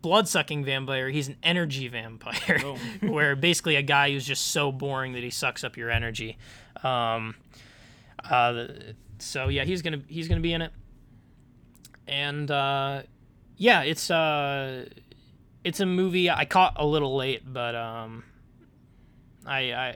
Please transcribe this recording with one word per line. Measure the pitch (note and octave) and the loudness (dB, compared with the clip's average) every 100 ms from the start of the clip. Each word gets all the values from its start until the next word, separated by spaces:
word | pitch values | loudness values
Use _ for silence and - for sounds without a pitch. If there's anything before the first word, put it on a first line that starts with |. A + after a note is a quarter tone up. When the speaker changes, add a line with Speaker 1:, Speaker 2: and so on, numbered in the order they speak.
Speaker 1:
blood-sucking | E3 G3 F#3+ F3+ D3 D3 | 4 4 4 0 0 -2
vampire. | C#3 C3+ C3+ C3+ C3 | 0 -2 0 -2 0
He's | D3 C#3 | -2 -4
an | - | -2
energy | E3 F3 E3 C3+ B2+ | 0 2 0 -2 -6
vampire, | A#2+ A2+ A2+ A#2 - - D3+ | -8 -10 -12 -8 -6 0 0
Speaker 2:
Oh. | C#3 C3 A#3 G#3 | 0 -6 -10 -4
Speaker 1:
<laughs> | |
where | G#3 D3+ D3 C#3 | -2 2 2 4
basically | E3 F3 F3 C#3+ | 2 2 2 2
a | |
guy | C#3+ C#3+ C#3+ | 4 4 4
who's | C#3 C3 | 2 -4
just | C3+ - | -4 -2
so | D#3+ D3 | 0 0
boring | C3 C#3 C3+ C3 | -2 -4 -4 -4
that | B2 | -6
he | B2 | -8
sucks | - C3+ - | -2 -4 -4
up | B2+ - | -10 -6
your | A#2 | -2
energy. | A#2 A#2 A2+ A2 - - - - - | 0 -2 -6 -8 -10 -18 -20 -20 -6
Um, | C3 B2 A#2 A2+ A2 A2 - - - - - - - - - | -2 0 0 0 -4 -12 -20 -20 -20 -20 -20 -20 -20 -18 2
uh, | B2 A#2+ A#2+ A#2 - - A2 - - | 4 4 2 -6 -12 -16 -18 -20 -14
so | - C#3+ C3+ | -8 -4 -2
yeah, | C#3 | 0
he's | C3+ F#3 | 0 -2
gonna, | E3 D3+ C#3 | -2 -6 -8
he's | D#3+ E3 | -10 -2
gonna | E3+ | 0
be | E3 | 2
in | E3 | 0
it. | E3 - - - - - _ - - - - - - - - | -4 -8 -20 -20 -20 -20 _ -20 -20 -20 -20 -20 -20 -20 -6
And, | C#3 C#3+ D3 D3 | -2 -2 -2 0
uh, | C#3+ C#3 C#3 C#3 C#3 - - - - - - | 0 2 2 0 -4 -10 -20 -20 -20 -20 0
yeah, | G#3+ G3+ | 6 6
it's, | C#3+ D#3 - | 4 -2 0
uh, | E3+ D#3 D3+ C#3+ C#3 C3+ C3 - - - - - - - - | 2 2 2 0 -2 -4 -8 -12 -16 -20 -20 -20 -20 -20 -8
it's | F3+ E3 | -6 0
a | F#3+ | 0
movie | F3+ F#3 F3+ F3 | 2 2 4 2
I | D3 C#3 | 2 4
caught | F#3+ F#3 - | 6 6 4
a | D3+ | 2
little | D3+ C#3+ C3+ | 2 2 0
late, | C3 B2+ C3 | 0 -4 -6
but, | C3 A#2+ A#2 | -6 -4 -4
um, | A2+ A#2 A2+ A2+ - - - - - _ - - - - - - - | -6 -8 -10 -14 -18 -20 -20 -20 -20 _ -20 -20 -20 -20 -20 -20 -6
I, | C3+ B2+ | -4 -2
I, | A#2+ B2+ | -2 -6